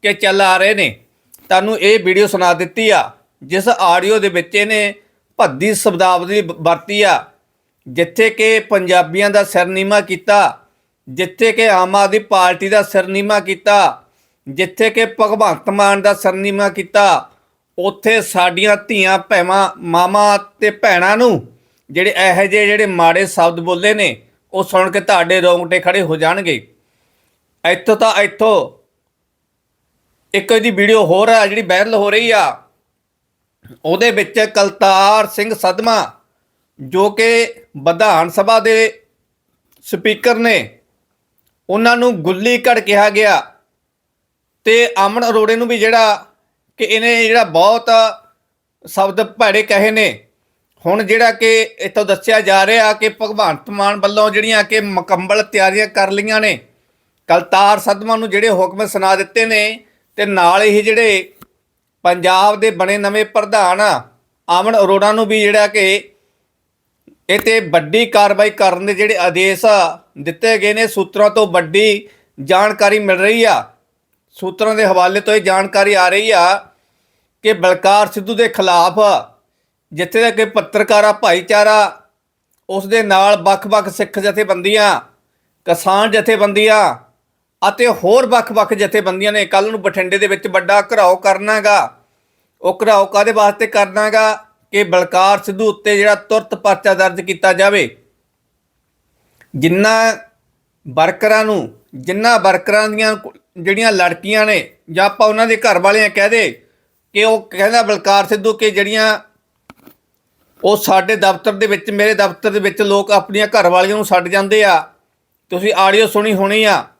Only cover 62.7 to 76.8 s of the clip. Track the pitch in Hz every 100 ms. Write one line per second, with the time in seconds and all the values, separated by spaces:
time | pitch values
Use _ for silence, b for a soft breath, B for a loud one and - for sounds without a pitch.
62.7 | 175 185 202 202 208 214 220 196 214 185
63.7 | 185 208 139 - _ _ _ - 175 202
64.7 | 226 196 196 208 214 214 220 208 214 208
65.7 | 214 190 202 - _ _ _ _ _ _
66.7 | _ _ _ _ _ - 196 - 226 180
67.7 | 165 147 208 233 208 208 196 208 208 190
68.7 | 175 196 190 214 208 180 170 190 185 220
69.7 | 208 170 165 _ - 143 165 226 220 202
70.7 | 214 226 214 190 196 208 208 208 175 165
71.7 | 180 220 202 202 b b - 139 185 208
72.7 | 202 202 214 202 185 196 226 226 147 98
73.7 | _ _ _ _ _ _ - 185 185 214
74.7 | 214 208 185 180 196 202 214 190 190 196
75.7 | 202 196 196 180 190 220 202 175 196 -
76.7 | _